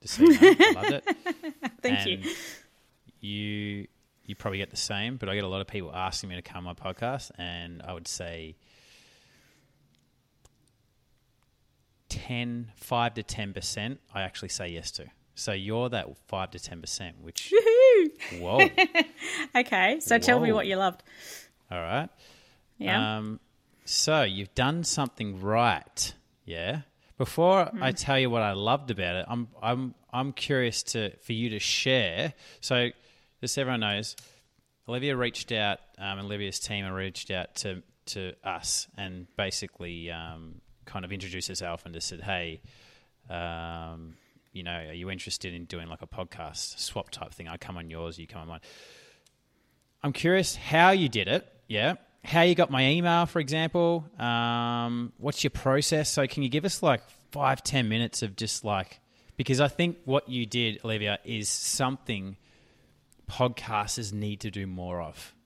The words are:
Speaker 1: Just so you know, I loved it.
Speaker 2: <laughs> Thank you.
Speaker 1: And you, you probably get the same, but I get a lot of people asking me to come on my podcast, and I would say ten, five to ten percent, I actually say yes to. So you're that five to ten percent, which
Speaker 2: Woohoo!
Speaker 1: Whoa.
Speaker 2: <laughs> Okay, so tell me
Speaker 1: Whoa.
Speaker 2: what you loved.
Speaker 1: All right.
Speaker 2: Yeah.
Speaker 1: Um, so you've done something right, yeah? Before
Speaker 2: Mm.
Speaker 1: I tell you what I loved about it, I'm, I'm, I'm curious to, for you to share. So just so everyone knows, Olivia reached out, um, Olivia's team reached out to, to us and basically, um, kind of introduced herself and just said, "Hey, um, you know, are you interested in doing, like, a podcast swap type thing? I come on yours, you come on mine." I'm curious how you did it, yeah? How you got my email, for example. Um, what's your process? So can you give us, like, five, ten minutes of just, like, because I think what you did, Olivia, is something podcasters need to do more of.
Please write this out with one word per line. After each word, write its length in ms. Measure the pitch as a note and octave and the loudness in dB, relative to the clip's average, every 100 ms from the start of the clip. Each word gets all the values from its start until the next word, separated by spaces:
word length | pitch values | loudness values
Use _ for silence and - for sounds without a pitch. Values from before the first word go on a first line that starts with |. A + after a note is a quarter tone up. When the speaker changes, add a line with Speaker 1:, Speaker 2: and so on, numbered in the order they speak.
Speaker 1:
Just 140 | - | -8
so 80 | - | 8
you 180 | D#4+ C4+ | 10 12
know, 140 | E4+ F4 | 12 12
I 120 | G4+ | 8
loved 200 | G4 G#4+ | 6 2
it. 120 | C#3+ | 0
Speaker 2:
<laughs> 760 | - - - - D#4+ C#4+ C4 - | 0 -4 -4 -6 -8 -10 -10 -4
Thank 240 | B3 B3 G3 | 0 0 0
you. 80 | |
Speaker 1:
And 100 | F#3 F#3+ - - - - _ _ _ _ _ | -4 -6 -8 -12 -16 -20 _ _ _ _ _
you, 680 | G2+ G#2 G#2 G#2 G#2 G2+ G2+ _ _ _ | -8 -6 -4 -4 -4 -6 -10 _ _ _
you 100 | - G2 | -16 -8
probably 220 | - F#2+ | -6 -4
get 120 | G2 | -6
the 60 | - | -6
same, 400 | - G2+ A2 B2+ | -6 -4 -4 -4
but 120 | G2 | -4
I 60 | |
get 100 | G2+ | -4
a 40 | G2 | -4
lot 120 | F#2+ | -4
of 60 | F#2+ | -6
people 260 | G#2 F2 | -8 -8
asking 360 | E2+ F#2 - G2+ | -6 -6 -6 -10
me 60 | F2+ | -12
to 60 | |
come 240 | - F#2 F2+ | -12 -12 -12
on 80 | F2 | -10
my 120 | F#2+ | -8
podcast, 400 | F#2 A#2+ C3+ - - | -6 -6 -6 -10 -12
and 460 | F2 E2+ E2+ E2+ | -10 -10 -12 -14
I 100 | E2+ | -12
would 140 | F2+ E2 | -12 -10
say 480 | - E2+ E2 D#2+ D#2+ _ _ _ - - _ _ _ _ _ _ _ _ _ _ _ _ _ _ _ _ _ _ _ _ _ _ _ _ _ _ _ _ _ _ | -8 -8 -10 -12 -16 _ _ _ -20 -20 _ _ _ _ _ _ _ _ _ _ _ _ _ _ _ _ _ _ _ _ _ _ _ _ _ _ _ _ _ _
ten, 640 | - - B2 A#2+ A#2+ A#2 - | -10 -6 -4 -4 -6 -8 -14
five 380 | - B2 A#2+ | -2 2 2
to 80 | A#2 | -2
ten 300 | G#2+ - G2+ | -8 -6 -6
percent, 480 | F#2+ - - G#2+ C3+ _ | -6 -6 -4 -6 -6 _
I 80 | G2+ | -6
actually 260 | F#2+ - F#2+ | -6 -6 -8
say 180 | - F2+ | -6 -6
yes 220 | E2 - | -8 -8
to. 140 | - C#2+ _ _ | -10 -14 _ _
So 180 | - - | -10 -6
you're 360 | G2 G2 A2 B2 | -4 -2 -2 0
that 180 | A#2 C#2+ C2+ _ | -2 -6 -12 _
five 240 | G2 F#2+ | -6 -6
to 60 | G2 | -8
ten 220 | - F2 | -14 -12
percent, 400 | - - F#2 E2 | -8 -8 -8 -14
which 320 | E2 - - | -10 -8 4
Speaker 2:
Woohoo! 880 | G4+ A4+ A#4 C5 A#4 E4 - - F2 | 6 8 10 10 10 6 0 -12 -6
Speaker 1:
Whoa. 280 | F2 A3+ F#4+ | 2 6 6
Speaker 2:
<laughs> 40 | - F#4 E4+ - - - - D4+ | 6 2 4 0 -2 -8 -6 -2
Okay, 440 | B3 B3 G3 F#3+ D4 | 0 2 2 2 2
so 180 | - A#3 | 4 4
tell 200 | A3+ B3 | 6 4
me 100 | A#3+ | 4
Speaker 1:
Whoa. 60 | G#3+ | 2
Speaker 2:
what 100 | F#3+ | 2
you 100 | F#3+ | 2
loved. 260 | F#3+ F3 - - - - - _ _ | 0 0 -16 -20 -18 -18 -20 _ _
Speaker 1:
All 100 | F2+ | -8
right. 280 | E2 A2+ E3+ _ - - _ _ _ _ | -2 -2 -4 _ -20 -20 _ _ _ _
Speaker 2:
Yeah. 420 | - F#2+ G#2+ G#2+ | -2 0 0 -2
Speaker 1:
Um, 220 | G#2+ A2 _ _ _ _ | -4 -8 _ _ _ _
so 380 | - - - D#3 | -4 0 2 4
you've 320 | A#2 F#2+ G2 | 2 0 -6
done 300 | - B2+ E3 | 0 2 2
something 560 | E3 - C3+ - G#2+ F#2+ | -2 0 -2 -2 -6 -4
right, 720 | F#2+ A2 A#2+ F2 - - - - _ _ | 0 4 4 2 -2 -6 -6 -6 _ _
yeah? 380 | - E2+ F2 D3+ C#3 _ _ _ | -12 -6 -4 -4 -8 _ _ _
Before 540 | B2+ - E3+ F#3+ - | -6 2 4 6 4
Speaker 2:
Mm. 80 | A3 | 0
Speaker 1:
I 100 | C3 | -2
tell 260 | G2+ - C3+ | -2 2 2
you 120 | C3 | 4
what 120 | A#2 | 2
I 100 | G#2+ | 0
loved 380 | G2 G#2 C#3 C#3 | 0 2 0 0
about 260 | G2+ F2+ F2+ | -2 -2 -2
it, 80 | E2+ | -4
I'm, 200 | A#2+ A#2 - | -6 -6 -6
I'm, 320 | A2+ B2 C3 - _ | -2 -2 -4 -10 _
I'm 200 | B2 C3+ | -4 -4
curious 500 | - - C#3 A#2+ G#2+ | -4 -2 0 2 -2
to, 260 | - A#2 G#2 - | -4 -4 -4 -6
for 100 | - | -6
you 180 | A2+ A#2 | -2 -2
to 80 | G#2+ | -2
share. 760 | - - - C3 G2+ E2 D3+ - - - | -2 0 2 4 2 0 -4 -6 -20 -12
So 300 | - B2+ B2 - _ _ _ _ | -2 2 2 -2 _ _ _ _
just 140 | A#2+ | -6
so 80 | - | -2
everyone 180 | C3 B2 | -2 0
knows, 340 | G#2+ G2+ A2 - - _ _ _ _ _ - | 0 -2 -4 -10 -18 _ _ _ _ _ -8
Olivia 280 | B2 C#3 C3 | -4 -2 0
reached 340 | A#2+ A#2 - | -2 -4 -4
out, 280 | A#2 G#2 G2 - - | 0 0 -2 -8 -12
um, 200 | G2 G2 | -8 -6
Olivia's 400 | G2+ G#2 G2+ - | -6 -6 -4 -6
team 240 | - G#2 G2 | -6 -6 -4
reached 380 | F#2 F#2+ F2+ - | -4 -6 -8 -6
out 240 | F#2+ F2 - | -6 -6 -8
to, 260 | G#2 F#2 - _ - | -8 -8 -12 _ -12
to 280 | - F#2 F2 | -8 -8 -8
us 420 | G2 F2 - - - - | -8 -6 -4 -4 -6 -10
and 300 | G2 F#2 F2+ - | -12 -10 -14 -4
basically, 760 | G2 - G2 _ F2+ E2+ E2 | -4 -4 -8 _ -12 -10 -10
um, 500 | E2 E2 E2 E2 E2 _ - | -10 -10 -14 -16 -18 _ -20
kind 200 | - G2+ | -14 -12
of 80 | F2+ | -8
introduced 360 | G2 F#2+ F2+ - | -10 -8 -8 -8
herself 360 | F#2 F2+ E2+ - | -8 -8 -8 -10
and 80 | |
just 120 | E2+ - | -10 -10
said, 120 | E2+ | -8
"Hey, 400 | G2+ F#2 E2+ D#2+ - - - - _ _ - | -4 -4 -4 -10 -16 -20 -20 -20 _ _ -12
um, 840 | F2 E2+ E2+ E2+ E2 E2 E2 E2 D#2+ _ _ _ | -8 -6 -6 -8 -10 -12 -14 -16 -20 _ _ _
you 100 | F#2 | -14
know, 80 | F2 F2 D#2 | -8 -8 -8
are 40 | |
you 160 | E2+ F2 | -10 -8
interested 420 | F#2 - - F#2+ | -8 -8 -8 -8
in 100 | E2+ | -10
doing, 240 | E2+ F2 E2 | -10 -12 -10
like, 140 | E2 | -14
a 40 | F2+ | -14
podcast 720 | - F2+ - D#2+ D2+ - - | -12 -12 -10 -12 -8 -10 -8
swap 320 | - - F#2+ | -8 -8 -10
type 220 | - - | -12 -14
thing? 140 | - E2 | -14 -14
I 80 | E2 | -14
come 200 | - F#2 | -10 -12
on 120 | E2 | -10
yours, 280 | D#2+ E2+ D#2+ | -10 -10 -10
you 80 | D#2+ | -16
come 160 | - | -16
on 60 | D#2+ | -14
mine." 120 | E2 - - - - - _ _ _ _ _ _ _ _ _ | -16 -16 -20 -20 -20 -20 _ _ _ _ _ _ _ _ _
I'm 100 | D3 | -4
curious 420 | C3+ E3 F#3 F3+ | 0 4 4 2
how 360 | - - D#3 F3+ | -4 0 6 8
you 180 | G3 D#3 | 8 4
did 180 | A2 F#2+ | 0 0
it, 180 | D3 - _ _ | 0 -2 _ _
yeah? 280 | G#2 B2 F#3 _ _ | 0 0 -2 _ _
How 180 | - E3 | 0 4
you 120 | E3+ | 6
got 160 | F3 F3 | 6 4
my 180 | C3+ C3 | 4 4
email, 360 | D#3 F3 E3+ E3+ | 4 4 4 2
for 140 | F3 | 0
example. 640 | C#3+ D#3 D#3+ F3 E3+ E3+ D3+ - | -2 0 0 2 2 2 -2 -6
Um, 960 | A#2+ A#2 A#2 A#2+ A#2 A#2+ A#2+ A#2+ A#2+ - | 0 0 2 0 0 -2 -2 -4 -6 -6
what's 240 | C3+ - | -6 -2
your 80 | C#3+ | -2
process? 580 | - C3+ C3+ D3 D#3 D3 | 0 2 2 2 2 0
So 180 | - C3+ | 0 0
can 140 | - | 0
you 40 | C3+ | 0
give 160 | C#3 | 0
us, 180 | F#3 - | -2 0
like, 180 | E3+ A#2+ - - _ | 2 2 -2 -20 _
five, 300 | C#3+ C#3 C3 | -2 0 0
ten 240 | - C3+ A2+ | 0 0 2
minutes 340 | A2+ A#2 - | 0 -2 -4
of 140 | A2+ G2 | -6 -6
just, 280 | A2 - | -6 -4
like, 360 | A2 G2+ F#2 - _ _ _ - | -2 -2 -2 -12 _ _ _ -8
because 240 | C3+ B2+ | 0 4
I 60 | C#3+ | 2
think 300 | - F3 E3+ | 2 -2 -2
what 240 | - C#3 - | 0 0 0
you 180 | B2+ A#2 | -4 -2
did, 340 | A#2+ A#2 G#2+ | 0 0 -2
Olivia, 340 | A2+ A2 G#2 G2+ | -4 -2 0 -2
is 240 | - A2+ G#2 | -4 -4 -2
something 880 | - - - C3 C3+ - A2 F#2+ G2 _ _ _ _ _ _ _ _ - | -4 -2 0 0 -2 -6 -6 -6 -12 _ _ _ _ _ _ _ _ -16
podcasters 840 | - B2+ A#2+ - G#2+ G#2 - G#2+ | 0 0 0 -4 -2 -2 -4 -6
need 280 | G#2 G#2 G2+ | -4 -6 -6
to 100 | A2 | -8
do 140 | G2+ F#2+ | -6 -6
more 340 | F#2 F2+ F2+ | -6 -6 -6
of. 320 | D#2+ - - _ | -8 -12 -20 _